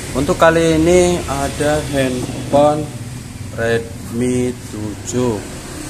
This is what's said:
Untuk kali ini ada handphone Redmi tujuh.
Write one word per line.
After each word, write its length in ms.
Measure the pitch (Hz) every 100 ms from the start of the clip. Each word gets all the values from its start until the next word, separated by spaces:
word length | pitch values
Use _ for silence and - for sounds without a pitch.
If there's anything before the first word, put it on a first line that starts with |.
| -
Untuk 240 | 123 147 175
kali 400 | 165 165 165 160
ini 400 | 160 180 180 175
ada 560 | - 139 139 - 147 151 139
handphone 960 | 139 131 127 123 - 123 143 147 151 147 - - - - - - 110
Redmi 960 | 117 117 - - 95 113 123 123 123 120 -
tujuh. 720 | 107 107 98 - 123 123 104 - - - -